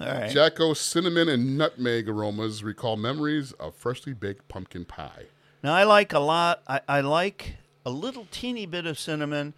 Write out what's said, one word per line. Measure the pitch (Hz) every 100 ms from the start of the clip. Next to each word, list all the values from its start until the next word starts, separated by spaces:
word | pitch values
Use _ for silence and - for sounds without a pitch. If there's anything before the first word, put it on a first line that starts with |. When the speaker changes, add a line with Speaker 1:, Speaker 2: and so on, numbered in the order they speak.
Speaker 1:
All | -
right. | 135 110
Speaker 2:
Jack | 143 156 156
O | 160
cinnamon | 147 - 170 180 170 165
and | 127 131 139
nutmeg | 156 - 123 117 107
aromas | 107 107 104 110 107
recall | 107 104 120 110
memories | 113 147 147 151 131
of | - 76
freshly | - 120 127 143
baked | 117 98 98 -
pumpkin | 95 92 90
pie. | 87 - 73 - - _ _ _
Speaker 1:
Now, | 139
I | 175
like | 208 208 202
a | 160
lot, | 147 165 170 170 -
I, | 135 -
I | 143
like | 139 156 196 - - - _ _ 127
a |
little | 135 233 262 202
teeny | - 247 240 190
bit | 175 165
of | 143
cinnamon, | - 151 147 147 147